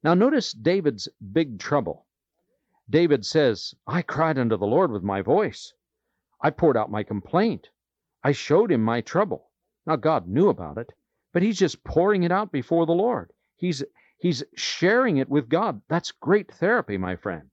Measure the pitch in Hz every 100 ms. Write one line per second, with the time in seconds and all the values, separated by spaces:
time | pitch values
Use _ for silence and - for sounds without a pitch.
0 | 156 180 240 294 - 113 113 190 151 107
1 | - _ 101 107 156 101 - 147 92 -
2 | _ _ _ _ _ _ _ _ - 151
3 | 170 143 101 156 139 104 - - - 160
4 | - 139 160 143 117 104 101 135 180 104
5 | 98 98 98 170 190 - - _ _ _
6 | _ _ _ _ 147 - 165 117 107 107
7 | 104 104 - 170 226 131 - _ _ _
8 | _ _ 135 139 - 151 226 135 110 120
9 | - 170 208 85 _ _ _ _ - 156
10 | 156 151 85 110 190 - 82 73 120 -
11 | _ _ _ - 208 196 180 - - -
12 | 185 208 170 185 214 143 117 170 165 170
13 | 226 240 - _ _ _ 180 143 139 _
14 | _ _ 180 131 143 - - - 175 233
15 | 254 147 131 143 120 160 214 117 _ 165
16 | - - - 208 190 - 175 240 - 98
17 | 90 90 104 85 71